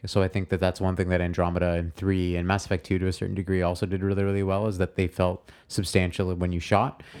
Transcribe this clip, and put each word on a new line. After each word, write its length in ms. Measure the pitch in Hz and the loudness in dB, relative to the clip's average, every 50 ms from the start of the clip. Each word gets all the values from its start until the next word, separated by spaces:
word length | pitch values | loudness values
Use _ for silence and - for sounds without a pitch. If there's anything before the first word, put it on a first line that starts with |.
| - | -8
So 160 | 98 - 101 | -2 2 2
I 60 | 95 | 2
think 220 | 95 - 98 92 - | 2 2 -2 -2 0
that 100 | 98 87 | 0 2
that's 220 | 92 92 90 - | 2 0 0 0
one 140 | 95 92 92 | 0 0 2
thing 140 | 87 92 90 | 2 2 2
that 120 | 92 87 | 2 2
Andromeda 500 | 87 87 87 - 87 87 85 87 87 87 | 2 0 0 0 0 2 2 2 2 2
and 220 | 85 85 85 82 - | 0 0 -2 -4 -6
three 400 | - 95 98 95 92 90 90 87 | -4 0 0 2 2 2 0 0
and 120 | 87 87 | 0 0
Mass 180 | 92 101 98 - | 0 0 0 0
Effect 200 | - 98 87 - | -2 -4 -4 -2
two 140 | - 95 92 | 0 0 0
to 80 | 92 | 0
a 60 | 92 90 | 0 -2
certain 220 | - 101 95 95 | -2 -4 -4 -4
degree 260 | 95 92 95 95 92 | -4 -2 0 0 2
also 240 | 90 87 90 - 104 | 2 0 0 -2 -2
did 180 | 90 95 92 95 | -4 -2 -2 0
really, 200 | 98 98 98 98 | 0 0 0 0
really 200 | 98 98 98 98 | 0 0 0 0
well, 240 | 95 95 98 107 | 0 0 0 0
is 100 | 110 98 | -2 -2
that 180 | 87 92 87 - | -2 -2 -2 0
they 120 | - 95 | -2 -2
felt 420 | 87 - - 92 90 90 - _ - - - - | 0 0 0 0 0 0 -2 _ -18 -20 -20 -18
substantial 680 | - - - 98 - - 95 90 90 - - 95 92 90 | -8 -6 -4 -2 2 2 2 2 2 0 -2 -2 -2 -2
when 160 | 87 90 90 | -2 -2 -2
you 80 | 87 85 | -2 -2
shot. 420 | 82 - 104 101 117 143 - - - - - - | -2 2 2 2 2 0 -4 -10 -18 -20 -20 -20